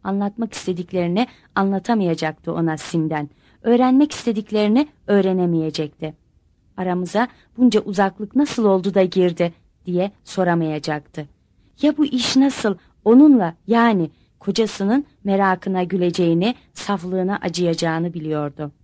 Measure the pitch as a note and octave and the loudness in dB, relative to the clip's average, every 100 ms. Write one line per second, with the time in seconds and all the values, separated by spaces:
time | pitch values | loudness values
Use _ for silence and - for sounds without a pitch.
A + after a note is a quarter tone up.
0 | G3 G3 G3+ G3+ A3+ - - F3+ F3 F#3 | -4 -4 -4 -6 -8 -8 -8 -6 -6 -4
1 | F3 F3+ B3 _ _ - G3 G3 F#3 A3+ | -2 -2 -4 _ _ -2 -2 -2 -2 0
2 | F#3 E3 D#3 D#3+ - E3 E3 D#3 - E3+ | 0 -2 -4 -6 -8 -2 -2 -2 -4 -4
3 | D#3 D#3 D3 _ _ _ - A#3+ B3+ C4 | -2 -4 -8 _ _ _ 0 2 4 4
4 | D4 - - G#3+ G#3 G#3+ G#3 A3+ D4+ _ | 2 0 -4 -4 -4 -2 2 2 0 _
5 | - G3+ F#3+ F#3 F3 E3 D#3+ D3+ D3+ _ | 0 2 2 0 0 0 -2 -6 -8 _
6 | D#3 D#3 _ _ _ _ _ - F3+ F3+ | -14 -14 _ _ _ _ _ -8 -4 -4
7 | F3+ G3+ B3 _ _ - B3 G#3+ - F#3+ | -2 -2 -2 _ _ 2 2 4 0 0
8 | G3 F#3+ G#3 B3+ C#4+ - G#3+ F#3+ F3+ F#3+ | 0 -2 -4 -2 0 2 2 2 2 2
9 | F#3 F#3 F3+ E3+ E3+ E3+ _ _ - F3 | 2 2 0 0 -4 -4 _ _ -6 -4
10 | F#3+ _ - - F3+ E3+ D#3+ D3+ D3+ D3+ | -4 _ -12 -2 0 0 -2 -4 -6 -8
11 | - - D3 _ _ _ _ _ D4 D4 | -8 -14 -14 _ _ _ _ _ -2 0
12 | D4+ B3+ A#3+ C4 C#4 - A3 F#3 _ _ | -2 0 0 2 2 2 -4 -4 _ _
13 | - A#3+ D4+ C4 E3+ E3 - A#3 A#3 G#3 | 4 8 8 6 4 -4 0 2 4 2
14 | D#3 _ _ _ - G3 A3 - G3 B3 | -2 _ _ _ -6 -2 -2 -2 0 0
15 | D4 _ G3+ G3 G3 F#3 F#3+ F#3 F3+ F3+ | -2 _ -2 0 2 0 -2 -4 -2 0
16 | F3+ E3+ E3+ E3 G3 B3 _ - - G3 | -2 0 2 2 0 -4 _ -14 -6 -6
17 | F3 F#3 F#3 G3+ F3+ E3+ F3 E3 E3+ D#3+ | -4 -4 -4 -4 -6 -4 -2 -2 -2 -2
18 | E3+ E3+ D#3 D3+ D3 D3 D3 _ | -4 -6 -6 -6 -6 -8 -12 _